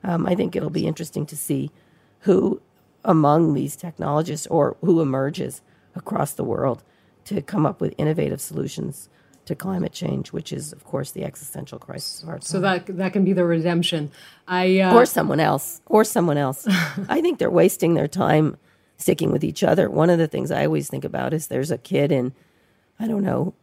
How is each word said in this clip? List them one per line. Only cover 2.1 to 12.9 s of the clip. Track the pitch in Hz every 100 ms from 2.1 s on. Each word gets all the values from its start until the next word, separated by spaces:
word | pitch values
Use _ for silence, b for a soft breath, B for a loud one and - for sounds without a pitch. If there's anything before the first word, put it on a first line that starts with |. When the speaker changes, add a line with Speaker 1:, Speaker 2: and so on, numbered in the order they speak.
| b
Speaker 1:
who | - 185 190 - _ _ _ _
among | - 165 147 151 160
these | 143 139
technologists | - 175 160 165 147 170 156 -
or | 165 143 -
who | 180 165
emerges | 151 131 135 - 131 - b b b -
across | - - 143
the | -
world | 131 - 131 120 b b b b
to | - 202
come | 151 196 151
up | -
with | - -
innovative | 151 160 147 139
solutions | - 156 143 - - 139 - b b b
to | - 151
climate | 185 185 -
change, | - 160 135 -
which | 156 156
is, | 135 151
of | -
course, | - 135 139
the | -
existential | 139 - 143 - 143 131
crisis | - 139 - -
of | 160
our | 160
Speaker 2:
So | - 196
Speaker 1:
time. | 190 180
Speaker 2:
that, | 175